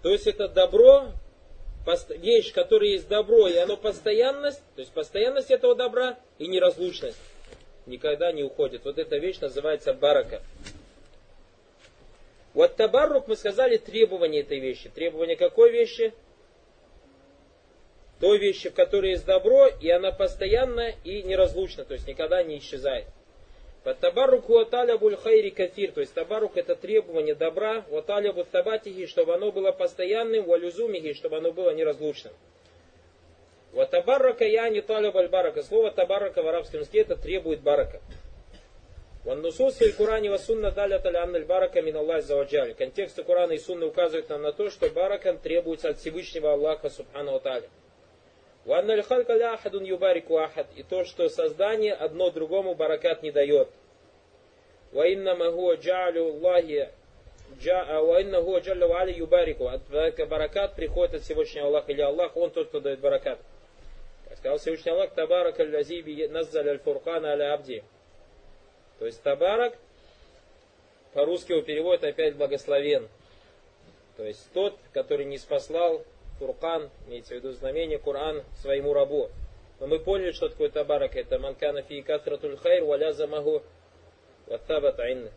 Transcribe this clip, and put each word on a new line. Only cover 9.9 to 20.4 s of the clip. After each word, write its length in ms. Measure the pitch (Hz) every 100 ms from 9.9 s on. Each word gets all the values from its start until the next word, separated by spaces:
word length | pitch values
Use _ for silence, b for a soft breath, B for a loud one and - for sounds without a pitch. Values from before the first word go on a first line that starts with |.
барака. 480 | 131 143 143 120 107 - - - - - _ - - _ - - _ _ _ - _ - - - _ -
Вот 220 | 139 175 -
табаррук, 540 | 220 254 302 285 -
мы 80 | 220
сказали, 400 | 208 196 214 220
требование 640 | - 202 220 185 165 151
этой 180 | 139 139
вещи. 300 | 131 127 -
Требование 480 | - 165 156 165 165
какой 340 | 175 - 233
вещи? 420 | 233 226 - 226 - _ _ _ _ _ _ _ - 269 277 277 277 _ _ _ _ _ _ - _
Той 180 | 185 208
вещи, 300 | 202 190 175
в 60 |
которой 380 | - 175 196 190
есть 140 | 175 -
добро, 420 | 190 190 269 277
и 220 | - 160
она 220 | 175 190
постоянна 840 | 185 190 -